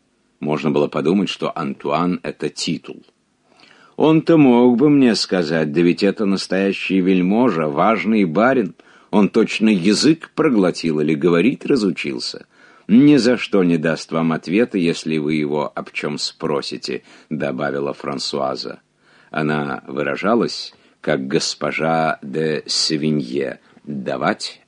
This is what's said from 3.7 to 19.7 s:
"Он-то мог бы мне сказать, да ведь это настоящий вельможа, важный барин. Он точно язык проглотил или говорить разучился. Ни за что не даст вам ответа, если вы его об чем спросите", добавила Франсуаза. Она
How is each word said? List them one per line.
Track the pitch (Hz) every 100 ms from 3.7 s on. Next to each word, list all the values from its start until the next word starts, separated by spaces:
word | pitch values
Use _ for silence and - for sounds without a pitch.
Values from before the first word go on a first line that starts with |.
| _ _ -
"Он-то | 156 160 - 160
мог | 135 120 123 117
бы | 151
мне | 143 123 98
сказать, | - 92 78 82 78
да | 78
ведь | 87 82
это | 98 - 101
настоящий | 95 - 92 98 92 - 95
вельможа, | 92 92 90 110 127 82 76
важный | 71 98 107 92 110 92
барин. | 78 123 131 95 - _ _ -
Он | 104 95
точно | 117 104 - 110
язык | 98 92 98 120 160 - -
проглотил | 156 110 90 - 82 76
или | 76 76
говорить | 87 85 107 - -
разучился. | 139 101 - 76 62 - - - _ - _ -
Ни | 117 147 143
за | 113 113
что | - 101
не | 90 85
даст | 80 78 -
вам | 82 82
ответа, | 76 80 98 120 98
если | 85 78 80 78
вы | 73 78
его | 73 76 73
об | - -
чем | - 76 71
спросите", | - - 78 69 - 64 - 64 _ - -
добавила | 73 71 65 71 69 71
Франсуаза. | 67 71 67 - 71 67 64 60 - _ _ _ _ _
Она | 76 76 76 71